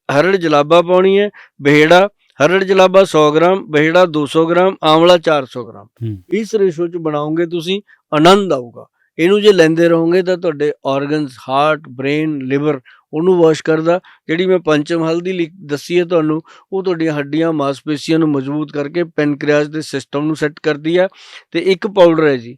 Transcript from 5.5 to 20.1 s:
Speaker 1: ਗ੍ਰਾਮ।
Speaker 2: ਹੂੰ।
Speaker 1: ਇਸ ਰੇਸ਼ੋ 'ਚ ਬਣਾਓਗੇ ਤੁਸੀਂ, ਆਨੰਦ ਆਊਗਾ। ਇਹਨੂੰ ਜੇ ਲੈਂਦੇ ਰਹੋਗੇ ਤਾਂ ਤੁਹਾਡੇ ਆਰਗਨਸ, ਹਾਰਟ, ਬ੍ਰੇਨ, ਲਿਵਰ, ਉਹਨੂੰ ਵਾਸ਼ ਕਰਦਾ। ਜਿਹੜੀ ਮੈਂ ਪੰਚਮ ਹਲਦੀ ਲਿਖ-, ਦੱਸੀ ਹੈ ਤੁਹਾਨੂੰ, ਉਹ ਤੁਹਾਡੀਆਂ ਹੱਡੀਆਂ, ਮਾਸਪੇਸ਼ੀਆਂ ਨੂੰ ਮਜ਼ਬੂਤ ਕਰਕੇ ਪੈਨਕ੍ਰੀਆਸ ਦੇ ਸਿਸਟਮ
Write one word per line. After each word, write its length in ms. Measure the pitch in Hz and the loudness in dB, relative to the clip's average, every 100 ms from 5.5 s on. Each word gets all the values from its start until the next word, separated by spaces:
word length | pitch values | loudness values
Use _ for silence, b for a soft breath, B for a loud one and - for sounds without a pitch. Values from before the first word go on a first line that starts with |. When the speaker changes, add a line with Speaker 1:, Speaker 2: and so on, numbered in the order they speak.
| 127 | -12
Speaker 1:
ਗ੍ਰਾਮ। 220 | 113 104 104 _ | -16 -18 -20 _
Speaker 2:
ਹੂੰ। 140 | 117 101 90 | -10 -10 _
Speaker 1:
ਇਸ 220 | 202 214 | -6 -4
ਰੇਸ਼ੋ 320 | 220 196 151 175 | -2 -2 -2 -8
'ਚ 80 | 175 | -6
ਬਣਾਓਗੇ 500 | 160 151 151 156 170 | -6 -4 -4 -4 -4
ਤੁਸੀਂ, 340 | 170 160 196 - b _ | -6 -6 -8 -8 b _
ਆਨੰਦ 400 | 151 160 196 196 | 2 4 4 2
ਆਊਗਾ। 340 | 143 120 113 117 _ _ - | -4 -6 -18 -20 _ _ -4
ਇਹਨੂੰ 220 | 170 208 | 0 4
ਜੇ 100 | 208 | 4
ਲੈਂਦੇ 360 | 190 160 165 170 | 4 4 4 2
ਰਹੋਗੇ 340 | 170 165 175 | 2 2 0
ਤਾਂ 140 | 180 180 | 0 -2
ਤੁਹਾਡੇ 360 | 180 147 147 143 139 | -4 -4 -4 -4 -4
ਆਰਗਨਸ, 500 | 135 143 151 147 123 - | -4 -2 -4 -4 -10 -4
ਹਾਰਟ, 400 | 135 151 151 156 | 0 0 -2 -6
ਬ੍ਰੇਨ, 500 | 123 131 151 156 151 | -8 -4 -4 -4 -6
ਲਿਵਰ, 420 | 131 139 147 123 - b b | -4 -2 -2 -4 -8 b b
ਉਹਨੂੰ 240 | 151 175 180 | -4 0 2
ਵਾਸ਼ 240 | 165 156 | 2 2
ਕਰਦਾ। 380 | - 160 160 175 b b - | -2 -2 0 -2 b b -8
ਜਿਹੜੀ 180 | 160 185 | -4 0
ਮੈਂ 120 | 185 | -2
ਪੰਚਮ 460 | 170 151 147 170 | 0 -2 -2 -4
ਹਲਦੀ 280 | 160 165 175 | -4 -4 -6
ਲਿਖ-, 220 | 185 165 190 151 | -6 -8 -10 -10
ਦੱਸੀ 320 | 143 - 175 | -10 -4 -4
ਹੈ 60 | |
ਤੁਹਾਨੂੰ, 380 | 170 175 156 156 - b b | 0 -2 -2 -4 -8 b b
ਉਹ 100 | 190 | -8
ਤੁਹਾਡੀਆਂ 300 | 190 170 160 147 | -6 -4 -4 -4
ਹੱਡੀਆਂ, 340 | 143 151 165 | -6 -4 -4
ਮਾਸਪੇਸ਼ੀਆਂ 680 | 160 139 139 151 147 - 160 | -2 -4 -6 -8 -8 -2 0
ਨੂੰ 100 | 160 | 0
ਮਜ਼ਬੂਤ 440 | 143 135 151 151 | -2 -4 -6 -8
ਕਰਕੇ 320 | 147 143 170 | -8 -8 -6
ਪੈਨਕ੍ਰੀਆਸ 640 | 170 - 147 143 147 147 151 | -6 -4 -4 -2 -2 0 -2
ਦੇ 120 | 156 | -6
ਸਿਸਟਮ 440 | 147 139 - | -10 -10 -8